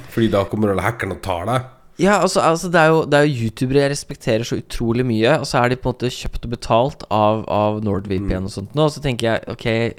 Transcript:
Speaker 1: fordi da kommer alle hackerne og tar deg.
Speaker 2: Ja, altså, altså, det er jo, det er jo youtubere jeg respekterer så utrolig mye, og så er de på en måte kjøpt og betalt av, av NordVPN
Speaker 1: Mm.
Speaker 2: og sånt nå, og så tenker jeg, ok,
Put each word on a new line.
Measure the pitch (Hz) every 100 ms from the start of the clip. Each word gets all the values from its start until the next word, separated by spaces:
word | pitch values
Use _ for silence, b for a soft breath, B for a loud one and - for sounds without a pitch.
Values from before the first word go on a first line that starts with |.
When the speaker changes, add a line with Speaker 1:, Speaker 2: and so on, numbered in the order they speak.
| -
Speaker 1:
fordi | - 110
da | 101
kommer | 98 107 107
alle | 92
hackerne | 101 120 95 87
og |
tar | - 87 98
deg. | 127 - - - -
Speaker 2:
Ja, | 185 202
altså, | 180 -
altså, | 160 165 185
det | 170
er | 156
jo, | 160
det | 139 147
er | 151
jo | 123
youtubere | 113 - 127 139
jeg | 139
respekterer | 143 - 143 - 110 117
så | 120
utrolig | - - 117 117
mye, | 127 110 113 156
og | 143
så | 139
er | 123
de | 127
på | 131
en | -
måte | 123
kjøpt | - - - 120
og |
betalt | 120 - 113 135 - -
av, | 107 107 110 -
av | 101 107 107
NordVPN | 107 98 101 95 98 92
Speaker 1:
Mm. | 95
Speaker 2:
og |
sånt | - 98 147
nå, | 151
og |
så | 143
tenker | 143 113 113
jeg, | 110 -
ok, | 113 120 113 117